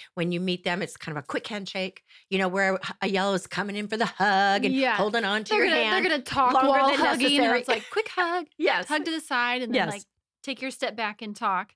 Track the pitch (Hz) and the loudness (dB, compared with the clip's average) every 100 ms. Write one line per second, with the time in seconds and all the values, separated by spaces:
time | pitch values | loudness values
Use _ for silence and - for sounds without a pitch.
0 | - - 175 175 180 180 180 175 170 - | -14 -6 -4 -2 -2 -4 -4 -4 -6 -10
1 | - 147 - - - 208 196 196 185 - | -10 -10 -6 -8 -6 -10 -8 -8 -8 -10
2 | _ - _ 190 190 190 190 190 - - | _ -20 _ -2 0 2 0 0 -4 -4
3 | 196 190 196 190 - - 202 202 208 220 | -2 0 2 0 -2 -6 -6 -6 -6 -2
4 | 202 - 202 196 202 202 277 262 262 208 | -2 0 2 4 4 2 2 2 2 2
5 | 208 226 202 214 208 427 381 320 226 381 | 0 0 0 -2 0 2 4 2 2 2
6 | 359 302 247 277 247 262 269 277 277 285 | 2 0 -2 2 4 4 4 6 4 4
7 | 302 277 277 285 233 247 247 233 - 403 | 2 2 2 4 4 2 0 -4 -2 -4
8 | 440 - 339 359 330 - 339 - 180 302 | -2 -2 -2 -2 -6 -2 0 0 0 -2
9 | 330 320 - 254 240 247 240 240 165 202 | -2 -6 -2 -2 0 -2 0 0 0 -4
10 | - _ _ _ - 262 262 240 254 220 | -12 _ _ _ -10 -8 -8 -4 -6 -4
11 | 214 208 220 208 220 180 202 | -6 -6 -12 -4 -2 -2 -4